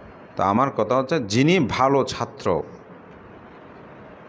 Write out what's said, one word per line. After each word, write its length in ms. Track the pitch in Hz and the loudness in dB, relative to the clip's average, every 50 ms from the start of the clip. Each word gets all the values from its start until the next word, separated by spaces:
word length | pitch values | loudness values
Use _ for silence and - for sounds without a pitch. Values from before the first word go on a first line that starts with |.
| - - - - - - - | -20 -20 -20 -20 -20 -12 -4
তো 80 | 101 98 | 0 0
আমার 280 | 98 101 120 139 135 | 2 2 2 2 0
কথা 240 | - - 107 - 123 | 0 -2 -2 0 0
হচ্ছে, 240 | 131 131 131 165 156 | 0 0 0 -2 -4
যিনি 400 | 117 95 101 123 139 156 185 190 131 95 | -2 0 0 2 4 4 4 2 2 0
ভালো 340 | - - 127 135 139 135 127 | 0 0 2 4 4 2 0
ছাত্র, 600 | - - - 120 - - - - 104 87 73 - - - - - - - - - - - - - - - - - - - - - - - - - - - - - - - - - | 0 -4 -6 -8 -8 -8 -6 -2 -2 -2 -2 -2 -8 -14 -20 -20 -20 -20 -20 -20 -20 -20 -20 -20 -20 -20 -20 -20 -20 -20 -20 -20 -20 -20 -20 -20 -20 -20 -20 -20 -20 -20 -20 -20